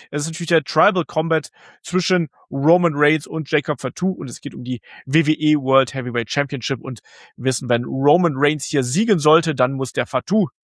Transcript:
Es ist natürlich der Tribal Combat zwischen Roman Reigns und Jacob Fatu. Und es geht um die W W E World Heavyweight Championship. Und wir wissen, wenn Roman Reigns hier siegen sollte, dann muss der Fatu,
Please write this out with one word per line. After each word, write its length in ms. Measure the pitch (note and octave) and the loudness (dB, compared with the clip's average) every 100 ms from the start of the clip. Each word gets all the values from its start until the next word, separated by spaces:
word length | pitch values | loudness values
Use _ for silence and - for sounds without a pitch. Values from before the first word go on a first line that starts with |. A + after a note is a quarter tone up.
| - | -10
Es 120 | D3 | -6
ist 60 | D3+ | -6
natürlich 200 | D#3+ E3 | -8 -2
der 160 | E3 | 0
Tribal 400 | C3+ D3+ F#3+ F#3 D3+ | 0 2 2 2 -2
Combat 420 | D#3 E3 D#3+ - _ - _ | -4 -2 -2 -4 _ -20 _
zwischen 460 | - F3+ - F#3 D#3+ _ _ | -6 -4 0 0 -2 _ _
Roman 420 | C#3 D3 F3+ F3 | 0 4 4 4
Reigns 320 | C#3+ D3 D#3 - | 2 2 2 -2
und 240 | D#3+ C#3+ | -8 -2
Jacob 300 | D#3 D3+ C#3+ | -2 -2 -4
Fatu. 300 | B2+ - F#3 | -6 -4 -4
Und 180 | F#3 C#3 | -4 -8
es 120 | - | -10
geht 120 | C#3+ | -12
um 100 | C3 | -10
die 160 | B2 B2 - - - | -8 -8 -10 -18 0
W 180 | D3+ D3+ | 2 2
W 60 | |
E 240 | D#3 D3+ D3+ | 0 0 0
World 380 | C3 C3 B2+ | 2 2 2
Heavyweight 360 | C3+ B2 A#2 A2 | -2 -6 -4 -4
Championship. 500 | C#3+ C#3+ C3+ - B2 | -4 -4 -6 -4 -6
Und 200 | - A#2+ - - - - | -6 -12 -14 -20 -20 -4
wir 100 | B2+ | -2
wissen, 220 | B2+ B2+ | -2 0
wenn 140 | A#2+ | -2
Roman 500 | C3 C3+ C#3 E3+ F3 C3+ | -2 0 4 4 2 2
Reigns 300 | D3 D3+ - | 0 0 -2
hier 180 | D3 | -2
siegen 340 | B2 D3 A3+ F3+ | 0 0 2 2
sollte, 360 | D3+ D#3+ D#3+ | 4 4 4
dann 180 | C3 B2+ | 0 0
muss 200 | C3+ C3 | 0 -4
der 120 | - A#2 | -4 -4
Fatu, 420 | B2+ - G#3+ F3 - | -4 0 0 0 -4